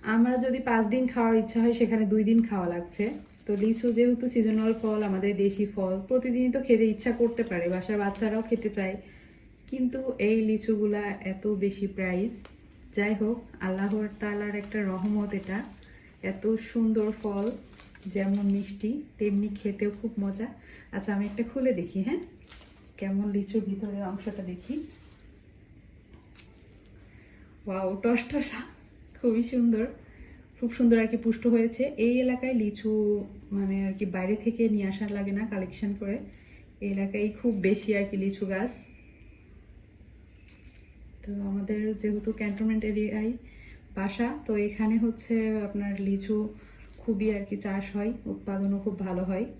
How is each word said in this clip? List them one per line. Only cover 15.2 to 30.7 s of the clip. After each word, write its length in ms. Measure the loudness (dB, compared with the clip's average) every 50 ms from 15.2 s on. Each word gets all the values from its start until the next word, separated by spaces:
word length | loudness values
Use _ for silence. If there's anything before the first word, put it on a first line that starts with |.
| 0 0 -4 -6
এটা, 180 | -4 -4 -6 -6 -6 -8 -14 -18 -20 -20 -20 -20 -20 -20 -20 -8 -6 -6
এত 140 | -6 -2 0 0 0 0 -2 -4
সুন্দর 380 | 0 2 2 4 4 4 2 0 -2 -2
ফল, 240 | -4 -2 -2 0 -2 -2 -4 -6 -14 -18 -20 -20 -20 -20 -20 -14 -12 -4 -2
যেমন 300 | 0 2 2 2 2 4 2 2
মিষ্টি 340 | 2 0 -4 -8 -4 -2 -2 -2 -4 -6 -10 -6 -2
তেমনি 300 | 0 2 2 2 0 0 -4 -4
খেতেও 320 | -4 -4 -2 0 -2 -2 -2 -4
খুব 120 | -8 -6 -4 -2
মজা। 260 | -4 -4 -4 -4 -6 -8 -8 -14 -20 -20 -20 -20 -16 -10 -8
আচ্ছা, 140 | -6 -4 -2 -2
আমি 100 | 0 -2 -2
একটা 120 | -2 -4 -4 -2
খুলে 220 | -2 0 2 2 2 2
দেখি, 180 | -2 -4 -2 -2 0
হ্যাঁ, 140 | 0 -2 -4 -4 -10 -16 -20 -18 -18 -18 -18 -18 -20 -20 -20 -20 -20 -12 -8
কেমন 260 | -4 -2 0 0 0 0 0
লিচুর 260 | 0 -2 0 -2 -2 0 0
ভিতরের 360 | -4 -4 -4 -6 -6 -6 -6 -6
অংশটা 320 | -6 -6 -8 -8 -8 -8 -8 -8
দেখি। 240 | -10 -10 -8 -8 -6 -6 -6 -10 -14 -20 -20 -20 -20 -20 -20 -20 -20 -20 -20 -20 -20 -20 -20 -20 -20 -20 -20 -20 -20 -20 -20 -20 -20 -20 -20 -20 -20 -20 -20 -18 -18 -18 -18 -18 -20 -20 -20 -20 -20 -20 -20 -20 -20 -20 -20 -20 -20 -20 -20 -20 -20 -14 -8
ওয়াও, 220 | -6 -4 -2 -2 -2 -2 0
টসটসা, 580 | 2 2 2 2 0 -2 -2 -2 -2 -2 -4 -8 -12 -14 -18 -20 -20 -20 -20 -20 -20 -20 -14 0
খুবই 240 | 2 2 4 4 2 2
সুন্দর, 320 | 2 2 4 4 4 4 2 -2 -4 -12 -20 -20 -20 -20 -20 -20 -20 -20 -20 -20 -10
খুব 140 | -6 -4 -4